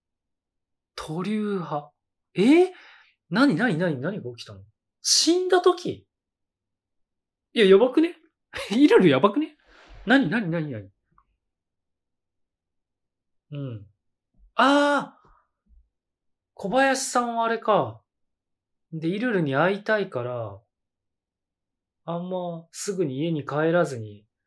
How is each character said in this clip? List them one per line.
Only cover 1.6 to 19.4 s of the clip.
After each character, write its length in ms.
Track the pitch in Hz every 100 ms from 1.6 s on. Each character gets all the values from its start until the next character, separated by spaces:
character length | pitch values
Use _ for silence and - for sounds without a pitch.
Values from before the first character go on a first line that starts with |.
| 160 147 - _ _ _ _ -
え？ 380 | 220 320 370 - - - _ _ -
何、 260 | 180 285 165
何、 220 | 247 156
何、 220 | 180 135
何 220 | 147 202
が 80 | 123 117
起 80 |
き 20 | -
た 80 |
の？ 100 | 98 - _ _ _
死 360 | - - 311 349
ん 120 | 370
だ 100 | 370
時？ 440 | 359 349 - - _ _ _ _ _ _ _ _ _ _ _ _ _ _ _
い 60 | -
や、 60 | 196
や 120 | 196
ば 140 | 254
く 100 | 311
ね？ 140 | 330 - _ _ _
<laughs> 240 | - -
イ 160 | 214 302
ル 120 | 453
ル 100 | 180
や 100 | 131
ば 120 | 202
く 80 | 285
ね？ 180 | 311 _ _ - - - 196
何、 240 | 269 190
何、 200 | 220 180
何、 200 | 170 151
何？ 180 | 113 98 _ _ _ _ _ _ _ _ _ _ _ _ _ _ _ _ _ _ _ _ _ _ _ _ _ -
う 60 | 143
ん。 280 | 135 107 98 _ _ _ _ _ _ -
あ 600 | 254 285 285 285 - _
ー！ 140 | _ _ _ _ _ _ _ _ _ _ _ _ _
小 160 | - 196
林 340 | 247 269 262
さ 180 | - 254
ん 160 | 240 233
は 80 | 226
あ 40 |
れ 80 | 226
か。 440 | - 175 120 - _ _ _ _ _ _ _ _ -
で、 140 | 160 165
イ 100 | 202
ル 140 | 247
ル 80 | 196